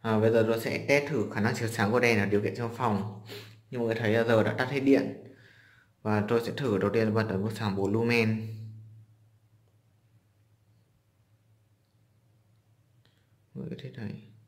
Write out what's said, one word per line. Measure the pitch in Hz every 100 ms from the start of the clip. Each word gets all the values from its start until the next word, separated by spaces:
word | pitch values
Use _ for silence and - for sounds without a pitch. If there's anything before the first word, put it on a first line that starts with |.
À, | 113 110
bây | 110
giờ | 117 110
tôi | 113
sẽ | 123 - 113
test | 143 143
thử | 143 101
khả | -
năng | 104
chiếu | 113 117
sáng | 110 104
của | 120
đèn | 120 110
ở | 101
điều | 101
kiện | 107 -
trong | 117
phòng. | - 123 101 - - - - - - _
Như | 123
mọi | 117
người | 113
thấy | 117
là | 113
giờ | 117 113
đã | 101 -
tắt | 127
hết | 139
điện. | 135 135 - - - - - - - - _ _
Và | 107 107 104
tôi | 120 117
sẽ | -
thử | 139 101
đầu | 101
tiên | 113
là | 110
bật | 107 107
ở | 95
mức | 104
sáng | 107 110 95
bốn | 98
lumen. | 110 117 120 110 110 - - - - - - - _ _ _ _ _ _ _ _ _ _ _ _ _ _ _ _ _ _ _ _ _ _ _ _ _ _ _ _ _ _ _ _ _ _ _ _ _ _ _ _ _ _ _ _
Mọi | 135
người | 127 127
có |
thể | 131 127
thấy. | 107 104 - -